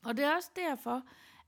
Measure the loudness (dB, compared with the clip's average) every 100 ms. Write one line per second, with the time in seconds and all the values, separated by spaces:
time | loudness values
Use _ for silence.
0 | -4 2 2 2 0 -2 -2 -2 -2 -4
1 | -4 -20 -20 -20